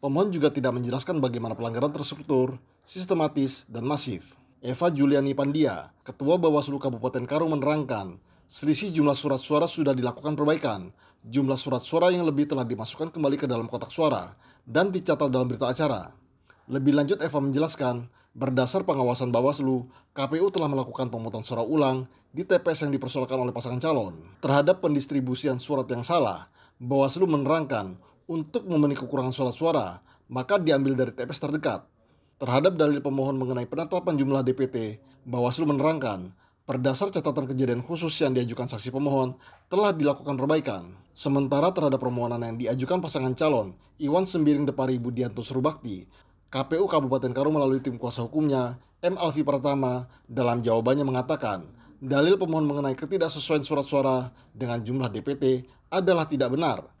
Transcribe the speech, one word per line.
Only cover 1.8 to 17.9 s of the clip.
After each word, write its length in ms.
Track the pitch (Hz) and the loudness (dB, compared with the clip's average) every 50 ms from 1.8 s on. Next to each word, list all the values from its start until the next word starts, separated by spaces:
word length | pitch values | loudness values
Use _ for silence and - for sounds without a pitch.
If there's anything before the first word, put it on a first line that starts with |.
| 127 151 147 | -2 -2 -2
terstruktur, 640 | 160 147 - - 151 147 - 135 131 127 127 127 127 _ _ _ _ | -4 -8 -8 -10 -12 -4 0 2 2 2 0 -2 -8 _ _ _ _
sistematis, 800 | _ - - 185 185 180 190 170 156 151 147 147 135 131 131 - - - | _ -16 -10 -10 -2 -2 0 2 2 0 0 0 -2 -2 -2 -6 -12 -12
dan 160 | 110 117 113 | -10 -6 -4
masif. 480 | 131 147 143 - 135 107 87 - - - _ _ _ _ _ | -4 -2 -2 -2 -4 -4 -8 -10 -16 -20 _ _ _ _ _
Eva 320 | - 120 127 123 170 175 | -8 -8 -4 0 0 0
Juliani 480 | 165 139 143 139 143 143 139 139 139 135 | 2 4 4 4 4 4 2 2 0 0
Pandia, 560 | 139 139 143 160 156 127 98 82 69 - _ _ | 0 0 2 2 2 2 0 -4 -10 -14 _ _
Ketua 400 | _ - - _ 139 139 165 180 | _ -18 -12 _ 0 2 2 4
Bawaslu 400 | 170 165 151 147 139 139 139 139 | 4 4 4 4 0 0 -6 -4
Kabupaten 480 | 139 139 123 113 110 127 123 131 120 120 | -4 -4 -6 -2 -4 -4 -4 -4 -4 -2
Karo 160 | 139 156 170 | -2 0 0
menerangkan, 720 | 160 156 147 131 139 151 151 147 123 127 107 98 92 85 - _ _ _ _ _ _ | 0 0 0 0 0 0 0 -2 -4 -4 -6 -6 -8 -12 -16 _ _ _ _ _ _
selisih 400 | - - - 147 156 - - 208 | -14 -6 0 0 0 0 0 -2
jumlah 240 | 170 160 147 147 139 | 0 2 4 4 2
surat 240 | 131 - 147 139 127 | 2 0 -2 -2 -2
suara 320 | - - 147 147 165 165 | -2 0 2 2 2 2
sudah 240 | - - 156 143 135 | 0 0 0 0 2
dilakukan 400 | 127 123 123 120 - - 151 156 | 0 0 -4 -4 -6 -6 -6 -2
perbaikan. 560 | 143 147 147 156 156 - 135 110 98 90 92 - _ _ _ _ _ _ 113 | 0 2 2 2 2 0 -4 -4 -4 -8 -14 -18 _ _ _ _ _ _ -4
Jumlah 320 | 113 139 139 131 135 123 | -2 0 2 2 0 -2
surat 240 | - 135 131 123 - | -2 -2 -2 -4 -4
suara 240 | - - 165 170 180 | 0 0 4 4 4
yang 160 | 185 180 175 | 4 4 2
lebih 240 | 160 147 139 147 147 | 0 2 0 0 0
telah 160 | 147 135 123 | 0 -2 -2
dimasukkan 480 | 117 120 104 110 113 - - 156 165 - | -2 -4 -6 -6 -10 -6 -8 -8 -8 -6
kembali 240 | 165 156 139 139 139 | -2 0 0 0 0
ke 80 | - | -2
dalam 240 | 135 123 117 113 113 | -2 -2 -2 -4 -6
kotak 240 | - 120 - - - | -8 -8 -10 -10 -2
suara 400 | - 160 151 131 101 87 92 95 _ _ - _ _ _ | 0 2 2 2 0 -4 -8 -16 _ _ -20 _ _ _
dan 240 | - 117 147 180 196 | 0 2 2 2 2
dicatat 400 | 180 185 180 - 175 - 151 139 | 0 -4 0 0 2 2 2 2
dalam 160 | 127 131 131 | 2 2 2
berita 240 | 123 120 110 131 123 | 0 0 -2 -2 -2
acara. 400 | 127 127 160 147 127 101 85 82 - _ _ _ _ _ _ _ - _ _ | 0 0 0 0 0 -2 -6 -10 -18 _ _ _ _ _ _ _ -20 _ _
Lebih 320 | - 123 135 135 143 139 147 | -6 -4 0 2 4 4 4
lanjut, 220 | 147 151 196 196 | 4 2 0 0
Eva 180 | 160 160 139 151 139 | -2 -2 -2 0 -2
menjelaskan, 640 | 139 135 139 156 156 - - 139 127 | 0 0 0 0 0 -2 -2 -2 -2